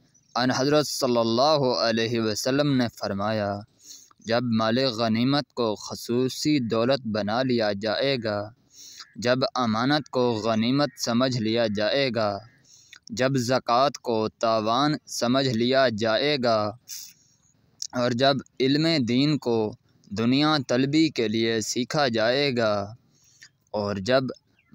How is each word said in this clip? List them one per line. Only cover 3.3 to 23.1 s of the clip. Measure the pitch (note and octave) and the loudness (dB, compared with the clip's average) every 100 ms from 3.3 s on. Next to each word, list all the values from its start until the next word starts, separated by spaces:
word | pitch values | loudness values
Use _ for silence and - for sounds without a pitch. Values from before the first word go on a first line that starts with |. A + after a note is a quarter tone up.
| A2 G2+ G2+ G#2 _ - - - _ - | -2 -4 -6 -10 _ -20 -20 -20 _ -2
जब | A#2 | -2
माल | B2 A2 A2 A#2 | 0 0 2 2
गनीमत | C3+ A2 A#2 A2 B2 C#3+ - - | 0 0 0 0 0 0 -2 -4
को | A#2 G2+ | -2 -4
खसूसी | - G#2 - A#2+ B2+ - D3+ D3+ | -8 -10 -4 -2 -2 -2 0 0
दौलत | A2+ A2+ A#2 C#3 B2 | 0 0 0 0 -2
बना | G#2+ G2+ A2+ | -4 -2 -2
लिया | C3 A#2+ G#2+ | 0 0 0
जाएगा, | G2+ G#2+ F#2 C3+ C3+ A2 G#2 G#2 - _ - - - - - | -2 -4 -2 -2 -2 -2 -4 -6 -14 _ -20 -20 -20 -18 -4
जब | A#2 B2+ C3+ B2 | 0 0 0 0
अमानत | A#2+ A2 B2+ D3+ - | 0 0 0 0 -2
को | C3 B2 A2 | 0 0 0
गनीमत | G#2+ A2 A#2 C#3 D3 - | 0 0 2 0 -2 -4
समझ | - A#2 C3 B2+ | -2 0 0 0
लिया | A2 A#2 A#2 | 0 0 0
जाएगा, | G#2 G#2 C3+ C3+ A2+ G#2+ G2+ - _ _ - - - - | 0 0 0 0 0 -2 -4 -10 _ _ -20 -20 -20 -10
जब | G#2 B2+ C3+ | -2 0 0
ज़कात | A#2 B2+ - A#2+ C#3+ - | 0 0 2 2 2 0
को | - A2+ G#2+ | -2 -2 -2
तावान | - A#2 A2+ G#2+ A#2+ D3 D3 - | -2 0 2 0 0 0 -2 -6
समझ | - C3 C3+ C3+ | -4 0 0 0
लिया | A2+ A#2+ C3 C3 | 0 2 4 2
जाएगा, | G#2+ A2+ A2 C#3+ D3 A#2+ A2 G#2 G2+ - - - - _ _ _ _ _ _ - B2+ | 2 0 0 0 0 2 2 0 -6 -14 -16 -18 -20 _ _ _ _ _ _ -8 -2
और | B2 | -2
जब | A#2+ C3+ C#3 - - | 2 2 2 -2 0
इल्म | C3 D3 D#3+ E3 A#2 | 2 2 2 0 2
दीन | B2 D3 C#3 | 2 2 2
को | B2 A2+ G#2+ - _ _ - | 0 0 0 -6 _ _ -10
दुनिया | G2+ A#2 C3 D3+ D3+ | -2 2 2 2 0
तलबी | B2 B2 C#3 D#3 D#3+ | 0 0 2 2 2
के | - A2+ | 2 0
लिए | A2 A2+ A2+ | 0 0 0
सीखा | G#2 A#2+ B2 D#3+ C#3 | -2 -4 -2 0 0
जाएगा, | A2+ A2 C3 C#3+ A#2+ A2+ G#2 G2+ A2+ _ | 2 2 2 0 0 0 0 -4 -12 _